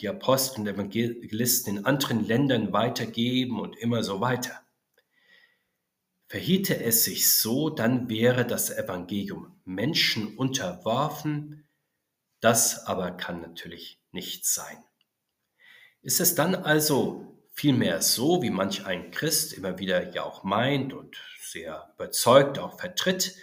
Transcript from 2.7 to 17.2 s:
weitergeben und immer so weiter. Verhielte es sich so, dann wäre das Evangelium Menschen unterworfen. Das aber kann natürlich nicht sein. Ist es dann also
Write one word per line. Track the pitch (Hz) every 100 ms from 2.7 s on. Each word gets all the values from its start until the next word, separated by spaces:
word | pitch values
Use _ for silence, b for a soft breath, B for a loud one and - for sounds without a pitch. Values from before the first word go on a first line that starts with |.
weitergeben | 101 120 123 110 117 120 127 127 104
und | 90 -
immer | 117 117
so | 95 98
weiter. | 123 123 - - - _ _ _ b b b b b b b b _ _ _ _ _
Verhielte | 101 98 190 196 139
es | 117 -
sich | - - -
so, | - 107 131 156
dann | 151 113 127 123
wäre | 110 120 123
das | 120 101 -
Evangelium | 104 104 90 87 104 101 - - -
Menschen | 92 92 123 170 - 113 107 -
unterworfen. | 131 127 95 90 107 120 151 - 151 151 147 B B B B B _ _ _ _
Das | 113 113 - - -
aber | 92 90
kann | - - 87
natürlich | 80 85 87 80 - - _
nicht | 90 - -
sein. | - - 76 - - _ _ _ _ _ _ b b b b b
Ist | 135 -
es | 180
dann | - 165
also | 185 156 151 151 131 - -